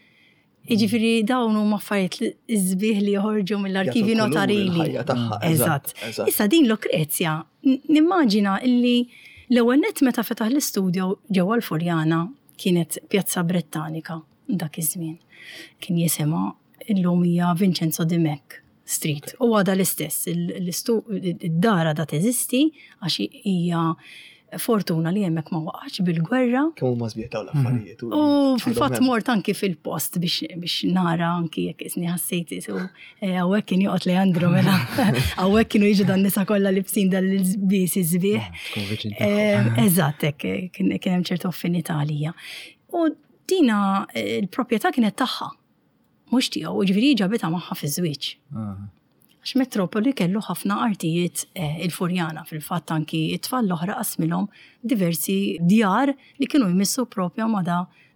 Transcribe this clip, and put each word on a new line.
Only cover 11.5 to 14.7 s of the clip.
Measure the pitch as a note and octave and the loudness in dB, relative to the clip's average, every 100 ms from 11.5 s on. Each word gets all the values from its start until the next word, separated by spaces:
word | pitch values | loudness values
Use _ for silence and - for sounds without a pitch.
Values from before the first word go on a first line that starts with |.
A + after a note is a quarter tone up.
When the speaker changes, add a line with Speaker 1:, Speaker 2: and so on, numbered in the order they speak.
| A#3 | 0
Speaker 1:
l-Furjana | - D#3+ E3+ E3 D#3 E3 F3 C#4 _ - | 0 -2 0 0 2 2 0 -6 _ -6
kienet | G3 F3 D#3+ - - | 0 2 0 -6 -2
Pjazza | G3+ - - | -2 0 -2
Britannica | E3+ F3+ - D#3+ D#3+ D#3+ D#3+ D#3+ - _ | 0 0 -2 -6 -6 -8 -8 -12 -12 _
dak | - F#3 D#3 | -6 -4 -4